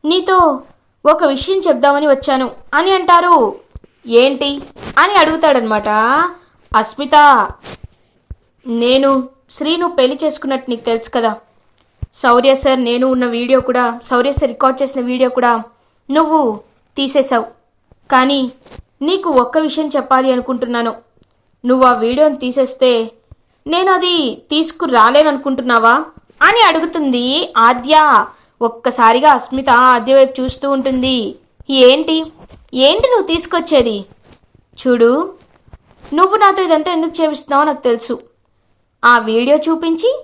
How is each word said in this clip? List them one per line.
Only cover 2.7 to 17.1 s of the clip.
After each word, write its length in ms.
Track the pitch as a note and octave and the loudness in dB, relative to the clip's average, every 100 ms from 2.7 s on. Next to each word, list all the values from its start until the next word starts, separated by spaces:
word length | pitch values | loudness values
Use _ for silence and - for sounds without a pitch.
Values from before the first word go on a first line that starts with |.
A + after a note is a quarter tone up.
అని 180 | C#4+ F4 | -2 0
అంటారు. 640 | F#4+ F#4 F4 F4 E4+ G#3+ - _ - _ _ A#3 | 0 2 2 4 2 2 -4 _ -20 _ _ 0
"ఏంటి?" 540 | A#3 C4 C4+ C#4+ C#4+ - - - - | 2 2 0 -6 -6 -14 -16 -6 0
అని 160 | F4+ | 2
అడుగుతాడనమాట 760 | G4+ D#4 D#4+ D#4+ C4 A3+ G#3+ G#3+ G#3+ A3+ C#4+ F4 F4 _ _ _ G#3+ | 2 2 2 0 0 0 -4 -2 0 0 0 -2 -6 _ _ _ -2
అస్మిత. 720 | A3 - C#4+ D4+ D4 B3+ G3 - - - - _ _ _ _ - _ _ B3+ | -2 -6 2 4 6 4 0 -8 -18 -20 -20 _ _ _ _ -20 _ _ -8
"నేను 600 | A#3 A#3+ C4 C#4 C4+ B3+ _ _ | -2 2 2 2 0 -4 _ _
శ్రీను 400 | - D4+ E4+ F4 | -8 -4 -2 -2
పెళ్లి 280 | F4 B3+ C#4 | 0 -2 0
చేసుకున్నట్టు 460 | D#4 D4+ C4+ C4 C4 | -4 -4 -6 -6 -6
నీకు 140 | A#3 | -8
తెలుసు 260 | A#3 A3+ A3+ | -4 -4 -4
కదా. 260 | B3 A3+ G#3+ _ _ _ _ _ _ - | -4 -4 -6 _ _ _ _ _ _ -16
శౌర్య 420 | - B3+ A#3+ C4+ C4+ | -4 2 2 2 2
సార్ 280 | C#4 C4 | 0 0
నేను 240 | A#3+ B3 C4 | -2 -2 0
ఉన్న 180 | B3+ B3 | -2 -2
వీడియో 360 | A#3 A#3+ C4 | -4 0 0
కూడా, 380 | B3+ B3 A#3+ A#3 | 0 -2 -2 -6
శౌర్య 280 | - B3 B3+ | -4 -2 -2
సార్ 200 | C4+ C#4 | -2 -4
రికార్డు 320 | A#3 C4 C4 | -2 -2 -2
చేసిన 180 | C4+ C4 | -6 -4
వీడియో 280 | A#3+ B3+ B3 | -6 -2 -2
కూడా 340 | B3+ A#3+ A3+ A3 _ _ _ - | 0 -2 -2 -6 _ _ _ -4
నువ్వు 480 | C#4+ D#4 D#4+ B3+ G#3 _ _ _ - | -2 0 0 0 -4 _ _ _ -6
తీసేశావు. 480 | C4+ | -2